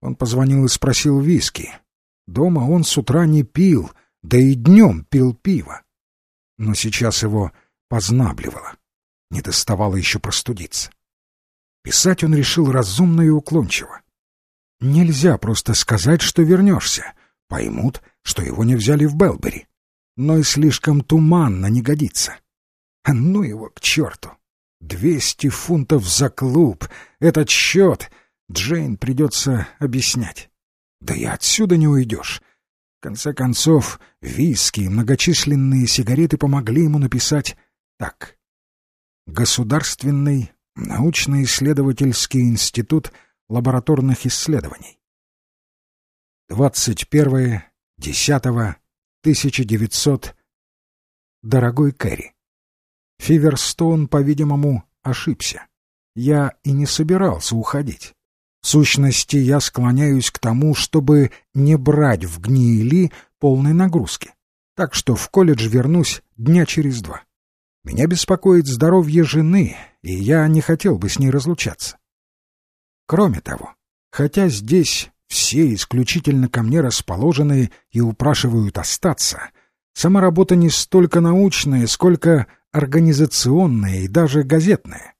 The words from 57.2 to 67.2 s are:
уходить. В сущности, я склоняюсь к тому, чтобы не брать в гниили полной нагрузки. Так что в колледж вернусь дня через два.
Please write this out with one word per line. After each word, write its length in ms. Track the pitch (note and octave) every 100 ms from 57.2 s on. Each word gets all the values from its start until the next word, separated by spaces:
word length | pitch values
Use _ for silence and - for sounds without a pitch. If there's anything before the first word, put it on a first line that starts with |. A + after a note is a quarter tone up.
| F#3+ E2+ -
уходить. 600 | A2+ A2 C#3+ C#3 C#2 - _ _ _ _ _
В 40 | -
сущности, 720 | D3+ C#3 - C#3 B2 - C#3+
я 240 | B2+ C#3+
склоняюсь 680 | - - B2 B2+ D3 C3+ A#2
к 80 | -
тому, 360 | A2+ A#2 D3+
чтобы 580 | C#3+ - D#3 C#3 D3+ C3+ - _
не 240 | C#3 C#3 D#3
брать 480 | B2+ D3 D3 G#2
в 160 | F2 E2
гниили 720 | F#2 C3 A#2+ A2+ A2+ E3 F3 - _ _
полной 360 | D3 C3 C#3
нагрузки. 580 | D#3+ F#3 E3 G2+ - - _ _ _ _
Так 200 | - E3+
что 200 | - -
в 140 | A#2 -
колледж 400 | - F3+ C3+ A2
вернусь 540 | A#2+ B2+ F3 D#3 - _ _
дня 280 | A2+ F3
через 380 | E3+ - C#3+ B2
два. 200 | F#2 -